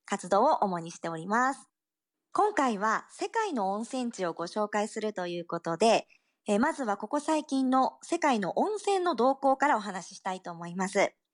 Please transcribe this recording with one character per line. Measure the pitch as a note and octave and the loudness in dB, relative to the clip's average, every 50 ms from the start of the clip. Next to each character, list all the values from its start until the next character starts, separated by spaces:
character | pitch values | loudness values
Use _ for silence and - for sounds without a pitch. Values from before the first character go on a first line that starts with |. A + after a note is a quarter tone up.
| _ | _
活 | - G3+ - - F3 | -6 -6 -6 -2 2
動 | G3 G3+ A#3+ | 2 4 4
を | D#4 D4+ - G#3+ | 4 4 2 0
主 | G3 F3+ E3+ | -2 -2 -4
に | D#3+ E3+ | -6 -8
し | - - | -12 -10
て | - E3 | -8 -8
お | E3 | -8
り | D#3+ E3 | -6 -4
ま | F#3+ G#3+ A#3+ B3+ C4+ C#4 | 0 0 2 2 0 -2
す。 | - - _ _ _ _ _ _ _ _ _ _ _ _ _ - | -4 -12 _ _ _ _ _ _ _ _ _ _ _ _ _ 0
今 | - G4+ G#4+ - | 2 2 2 2
回 | D#4+ C#4 B3 G#3+ | 2 0 0 0
は | F#3 G#3 A3 G#3 - - _ | 0 0 0 0 0 -4 _
世 | - - E4+ F4 | -10 -8 -8 -4
界 | - A4+ A4 G4 D4 | -2 -2 -2 -2 -2
の | A3+ F#3+ F#3+ | -2 -2 -2
温 | G3 G#3+ A#3 | -2 -4 -4
泉 | - C4+ B3+ B3 A#3 | -6 -4 -4 -4 -4
地 | - - F#3 | -4 -4 -4
を | E3 D#3+ | -4 -4
ご | - E3+ | -4 -8
紹 | E3+ - G#3+ G#3+ | -6 -2 -2 -2
介 | G#3 - G#3 G#3 | 0 0 -2 -2
す | A3 - A3 | -2 -4 -6
る | G#3 G#3+ G#3+ | -6 -4 -4
と | F#3 F3+ | -4 -6
い | F3 F3 F3 | -4 -6 -6
う | E3+ | -6
こ | - E3+ E3+ | -6 -8 -6
と | - E3 E3 | -4 -4 0
で、 | D#3+ A3 A#3 G3+ - - _ _ _ _ _ _ _ - | 4 6 6 6 4 2 _ _ _ _ _ _ _ -4
え | - G3+ | 0 0
ー、 | G3+ | 2
ま | C4+ D#4+ D#4 | 2 0 0
ず | D4+ C4 | -2 -2
は | G#3 G3+ | -2 -2
こ | - - | -4 -4
こ | - D4 D4 | -4 -4 -2
最 | C#4+ D#4+ D#4 D4+ D4+ | 0 0 0 0 0
近 | - C4+ C4+ C4 B3+ | -2 0 0 2 4
の | B3+ C4 B3+ - - - - | 4 4 2 2 -2 -8 -6
世 | - E4 E4+ | -4 -2 0
界 | E4 D4 B3 G#3 | 2 2 2 2
の | F#3+ E3 - - | 0 -2 0 0
温 | - G4 G#4+ | 0 0 -2
泉 | G4+ - G4+ G4 F#4+ | -4 0 0 0 2
の | F4 F4+ C#4 | 2 0 2
動 | A3 A#3+ C4 C4+ | 4 4 2 2
向 | C4 - C4+ C4+ | 2 2 2 2
か | - C4+ D4 | 4 4 2
ら | - | 2
お | - | 2
話 | G3 G#3 F#3 F#3+ F#3 - | 0 -4 -8 -8 -10 -12
し | F#3+ | -16
し | - | -10
た | - G3 F#3 | -8 -6 -6
い | F#3 | -6
と | - F3+ | -8 -12
思 | E3 E3 E3+ | -12 -10 -10
い | F3 F3 | -8 -4
ま | F#3+ F#3 G3+ | -2 -2 0
す。 | - G3 E3 - _ _ _ _ | 2 2 2 2 _ _ _ _